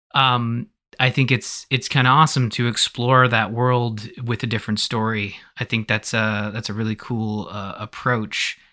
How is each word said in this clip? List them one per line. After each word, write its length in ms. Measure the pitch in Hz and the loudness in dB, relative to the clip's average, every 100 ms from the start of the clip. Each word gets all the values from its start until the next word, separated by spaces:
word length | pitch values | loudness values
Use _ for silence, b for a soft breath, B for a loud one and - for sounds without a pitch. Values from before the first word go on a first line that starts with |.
| _ 143 | _ 0
Um, 520 | 131 123 117 120 - _ _ - | 2 2 0 -4 -6 _ _ 0
I 100 | 127 | 0
think 200 | 139 127 | 2 2
it's, 360 | 127 - - - | 0 -2 -10 -4
it's 200 | 131 - | -4 0
kinda 200 | 139 127 | 2 4
awesome 400 | 143 156 135 117 | 6 6 4 0
to 160 | - 120 | 0 0
explore 600 | 117 - - 123 131 127 | 0 -2 0 4 6 6
that 240 | 117 101 | 4 0
world 560 | 113 127 123 120 107 107 - | 0 2 2 0 -4 -10 -8
with 180 | 120 113 | -4 -4
a 40 | 117 | -2
different 320 | 110 - 107 | -2 -2 -2
story. 560 | - 117 110 107 101 - B - | -2 -2 0 -2 -6 -10 B -10
I 60 | 123 | -4
think 220 | 117 107 | -2 0
that's 260 | 110 - | -4 -2
a, 380 | 113 110 104 104 | -2 0 -2 -4
that's 160 | 110 - | -6 -8
a 40 | |
really 220 | 104 110 104 | -4 -4 -4
cool, 520 | - 117 110 104 - | -4 -4 -2 -4 -6
uh, 240 | 101 98 - | -10 -10 -10
approach, 800 | 107 - 127 120 107 - - - b | -14 -4 0 2 0 -2 -4 -6 b